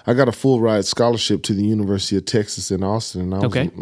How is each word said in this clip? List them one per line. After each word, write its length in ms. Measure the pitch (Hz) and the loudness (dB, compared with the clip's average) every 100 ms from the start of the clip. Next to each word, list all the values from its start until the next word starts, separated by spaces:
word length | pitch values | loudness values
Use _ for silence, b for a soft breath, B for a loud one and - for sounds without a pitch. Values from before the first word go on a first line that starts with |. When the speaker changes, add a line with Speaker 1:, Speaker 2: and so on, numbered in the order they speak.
| - | 0
Speaker 1:
I 80 | |
got 140 | 123 127 | 2 2
a 40 | |
full 280 | - 135 123 | 2 2 2
ride 240 | 113 107 | 4 2
scholarship 580 | 95 - 120 117 - 101 | 0 2 2 2 0 -2
to 120 | - | 0
the 100 | 101 | 0
University 520 | 104 107 98 98 - 98 | 0 0 0 -2 0 -2
of 80 | |
Texas 460 | - 107 104 - - | 0 -2 -2 -6 -4
in 140 | 92 | -2
Austin, 360 | 98 110 - 90 | -2 -2 -4 -6
and 140 | 90 | -4
I 40 | 95 | -2
was 80 | 110 | 0
Speaker 2:
Okay. 220 | 123 160 87 | 0 -2 -4